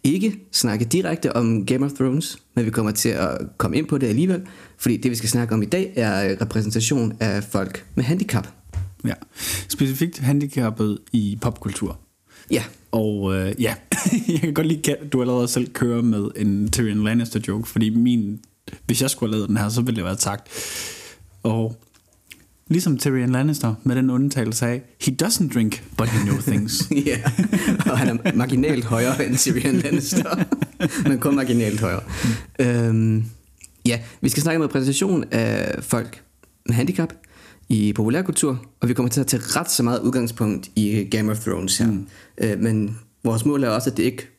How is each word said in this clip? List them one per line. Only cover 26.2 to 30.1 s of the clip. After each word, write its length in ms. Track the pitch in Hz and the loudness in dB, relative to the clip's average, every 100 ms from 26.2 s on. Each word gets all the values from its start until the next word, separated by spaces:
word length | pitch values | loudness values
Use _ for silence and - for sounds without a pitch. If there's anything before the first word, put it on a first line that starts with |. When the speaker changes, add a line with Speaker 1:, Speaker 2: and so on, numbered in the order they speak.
| 101 | 2
Speaker 2:
knows 160 | - | 0
things." 440 | - 101 107 - - | 2 0 0 -2 0
Speaker 1:
<laughs> 160 | 143 143 | 0 0
Ja, 120 | 117 113 156 180 185 - - - | 0 0 0 2 2 2 2 2
og 80 | 123 | 2
han 220 | 123 117 | 2 2
er 80 | - | 0
marginalt 500 | - 123 131 147 131 | 0 2 2 2 0
højere 420 | 113 117 123 131 123 | 0 2 2 0 0
end 100 | 127 | 2
Tyrion 380 | - 123 143 127 | 2 2 2 0
Lannister, 680 | 143 147 139 | 2 -2 0